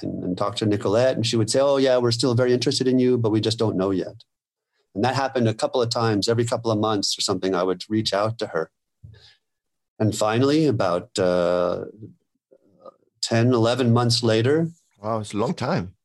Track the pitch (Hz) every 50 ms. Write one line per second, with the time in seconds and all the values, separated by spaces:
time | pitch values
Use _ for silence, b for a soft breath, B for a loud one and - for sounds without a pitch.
0 | - 95 92 92 92 90 90 92 101 101 104 - 113 107 104 104 - 101 98 113
1 | 123 131 127 - 117 117 - 117 110 - - 131 135 143 139 135 135 135 127 127
2 | 123 120 117 117 127 139 120 117 127 123 123 123 120 151 139 - 131 127 127 127
3 | 127 123 127 120 113 107 104 110 107 113 110 113 117 110 101 92 95 98 98 90
4 | 82 - - 117 - _ _ _ _ _ _ _ _ _ _ _ _ _ - 95
5 | 110 127 131 127 135 131 127 131 120 113 110 - - 147 - 135 120 113 117 123
6 | 117 113 110 101 95 - 117 113 120 117 127 117 117 113 113 104 107 107 110 104
7 | 95 - - - - - 101 92 - 95 95 87 90 95 92 90 - - 107 107
8 | 104 - - 95 104 110 113 - 110 98 - 82 80 - _ _ _ _ _ _
9 | - b b b b b b b _ _ _ _ _ _ _ _ _ _ _ -
10 | 113 107 95 - 107 107 110 117 131 139 147 156 160 147 117 113 107 92 87 90
11 | 87 - - - 95 90 90 90 87 87 87 87 87 87 90 92 - - - 107
12 | 110 - 180 _ _ _ _ _ _ _ _ _ _ _ _ _ - - - _
13 | _ _ _ _ - - 113 113 113 120 127 120 110 113 123 127 131 117 117 123
14 | 123 120 117 113 120 113 110 110 117 127 143 160 165 165 165 _ _ _ _ _
15 | 101 107 113 110 104 101 - 101 107 131 185 - - 127 135 139 87 92 - _
16 | _